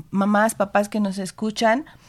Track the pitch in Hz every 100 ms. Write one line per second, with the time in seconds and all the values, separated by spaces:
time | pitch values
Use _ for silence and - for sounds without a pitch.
0 | - 196 202 208 220 - 202 208 208 220
1 | 202 190 185 - 220 214 226 240 - -